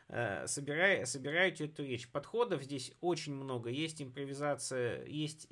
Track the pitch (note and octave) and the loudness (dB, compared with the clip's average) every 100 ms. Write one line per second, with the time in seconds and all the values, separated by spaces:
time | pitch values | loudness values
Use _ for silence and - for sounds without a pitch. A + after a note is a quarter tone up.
0 | - A2+ A2+ F2 B1+ - C#3 D3+ F#3+ E3+ | -6 -2 0 0 -2 -2 -2 4 4 4
1 | B2 C#3 C#3+ E3 F#3 - D3+ D3+ C#3 A#2+ | 2 -4 0 4 4 4 -4 -4 -4 -4
2 | - D3 - A3+ A3+ D#3+ C3+ C#3 - - | -2 -6 -2 2 2 2 -2 -6 -6 -2
3 | F3 D#3+ D3+ C#3 C3+ B2 A#2 C3 D#3+ D#3 | 0 2 -2 -4 -2 -2 -2 -2 -2 -4
4 | C3 B2 C#3 C#3 D3 C#3 - C3 A#2+ C#2+ | -8 -6 -6 0 0 0 0 0 2 0
5 | B1 D3+ D3+ D#3 - | -4 -2 -2 -4 -12